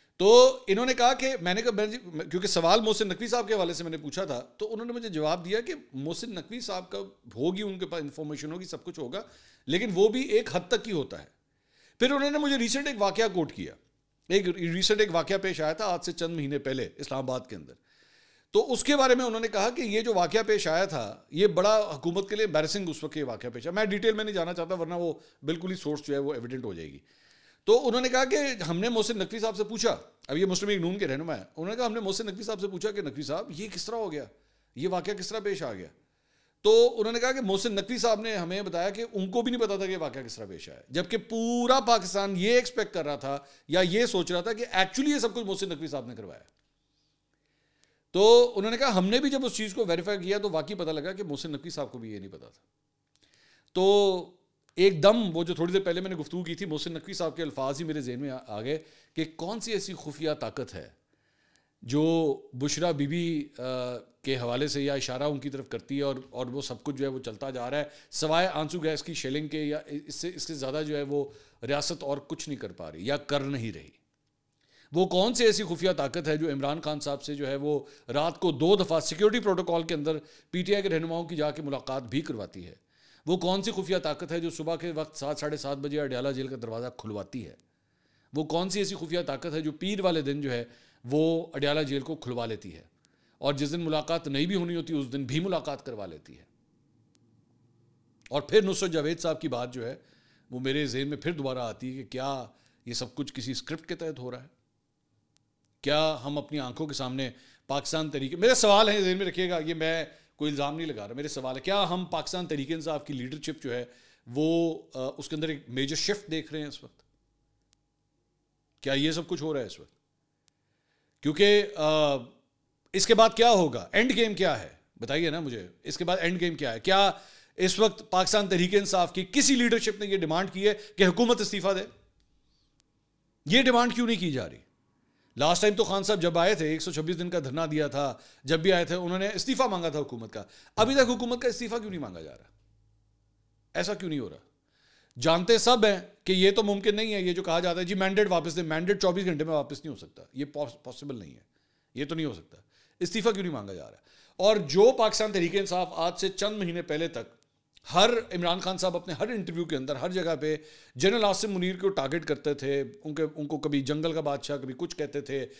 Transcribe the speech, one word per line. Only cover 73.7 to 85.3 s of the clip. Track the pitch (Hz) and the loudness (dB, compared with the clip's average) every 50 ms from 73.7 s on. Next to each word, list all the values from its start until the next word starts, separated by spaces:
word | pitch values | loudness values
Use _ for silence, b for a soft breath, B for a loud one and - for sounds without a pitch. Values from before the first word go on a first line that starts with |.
रही। | 95 80 73 - - _ _ _ _ _ _ _ _ _ _ _ _ b b b b b b b - | -8 -10 -16 -20 -20 _ _ _ _ _ _ _ _ _ _ _ _ b b b b b b b 0
वो | 165 185 | 2 2
कौन | - - 180 190 233 247 | 4 4 4 4 4 4
सी | 196 240 | 4 6
ऐसी | 220 208 165 214 | 6 4 4 0
खुफिया | 165 170 147 160 185 180 | -2 -4 0 0 0 0
ताकत | 147 139 143 - 170 160 156 | 0 -2 -2 -2 -4 -2 -2
है | 151 151 | 0 0
जो | 156 165 | 0 -2
इमरान | 143 135 135 139 151 165 | -2 -2 -2 -2 -4 -4
खान | 156 151 151 147 | -4 -6 -6 -4
साहब | 139 147 143 139 | -4 -6 -6 -6
से | - - 147 | -6 -8 -8
जो | 143 143 131 | -6 -4 -4
है | 139 | -4
वो | 139 143 147 151 143 B B B B B - | -4 -2 -2 -2 -2 B B B B B -4
रात | 120 143 151 170 165 - | -2 0 0 0 -2 0
को | - 180 | 0 0
दो | 147 123 151 170 202 | 2 2 4 4 6
दफ़ा | 196 185 - 165 160 | 4 4 2 0 0
सिक्योरिटी | 151 - 165 156 202 214 214 247 | 0 -2 0 4 4 4 4 4
प्रोटोकॉल | 190 208 190 175 180 175 170 170 165 | 2 2 0 0 0 0 0 -2 0
के | 165 170 | -2 -4
अंदर | 156 143 156 160 151 151 B B B B B | -2 -2 -2 -4 -4 -6 B B B B B
पीटीआई | - 175 180 185 202 202 | -4 -4 0 2 2 2
के | 190 196 | 2 0
रहनुमाओं | 165 160 160 165 165 170 170 | 0 0 0 -2 -4 -6 -6
की | 160 175 | -6 -4
जाके | 151 151 151 143 160 | -2 -2 -2 -2 -4
मुलाकात | 156 143 139 127 - - 131 135 131 | -6 -6 -6 -6 -6 -6 -6 -6 -6
भी | 113 104 143 | -4 -4 -4
करवाती | 160 - 143 110 98 87 - 95 87 | -4 -4 -6 -8 -8 -10 -12 -14 -16
है? | 87 85 - _ b b b b b b b b 151 | -16 -18 -20 _ b b b b b b b b -2
वो | 175 180 | -2 0
कौन | 175 175 185 196 | 0 0 0 0
सी | 190 226 | -2 -4
खुफिया | 202 190 190 165 190 180 | -4 -4 -4 -2 -2 -2
ताकत | 170 156 147 147 180 165 | -2 -2 -4 -4 -6 -6
है | 165 170 | -6 -4
जो | 165 170 | -4 -4
सुबह | - - 156 160 165 | -6 -6 -6 -6 -6
के | 160 160 175 | -4 -6 -6
वक्त | 165 147 156 151 - | -6 -6 -6 -8 -8
सात, | - - 143 | -8 -8 -6